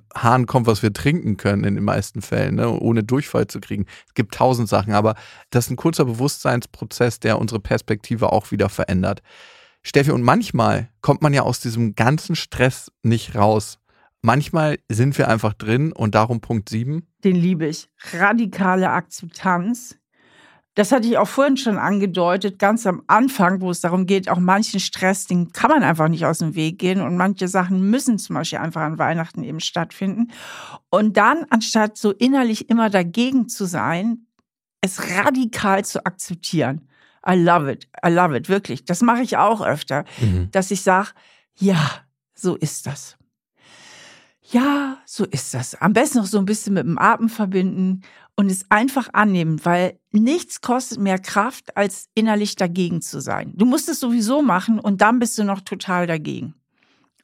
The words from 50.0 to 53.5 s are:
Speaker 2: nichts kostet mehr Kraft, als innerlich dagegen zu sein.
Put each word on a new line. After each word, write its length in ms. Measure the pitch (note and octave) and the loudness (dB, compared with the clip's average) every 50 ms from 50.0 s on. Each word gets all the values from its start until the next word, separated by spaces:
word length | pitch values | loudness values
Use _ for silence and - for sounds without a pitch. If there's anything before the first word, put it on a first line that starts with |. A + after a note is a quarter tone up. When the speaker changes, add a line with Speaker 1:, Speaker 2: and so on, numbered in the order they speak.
| _ _ | _ _
Speaker 2:
nichts 500 | - G#3 A3 A#3+ D#4 F4 - - - - | 0 2 2 2 2 0 -4 -8 -14 -8
kostet 380 | - - A#3+ B3+ B3+ - A#3 - | -4 -2 -2 -2 -2 -4 -6 -4
mehr 200 | G3+ G3 F#3 F#3 | -2 0 0 -2
Kraft, 560 | F#3+ - - G#3 G#3 B3 - - - - - | -4 -2 -2 0 0 -2 -4 -10 -16 -8 -4
als 320 | - G3+ G3+ - - - - _ | -2 -2 -2 -4 -8 -16 -6 _
innerlich 400 | - A3 A3+ G#3+ G#3 G#3 G3 - | 0 2 2 2 2 0 -2 -2
dagegen 460 | - G3 F3 E3+ F#3 F3+ E3+ E3+ D#3+ | -2 -2 -2 0 -2 -2 -2 -2 -4
zu 180 | - - - C#3+ | -6 -8 -10 -8
sein. 340 | C3 B2 - - - - | -6 -4 -4 -6 -6 -6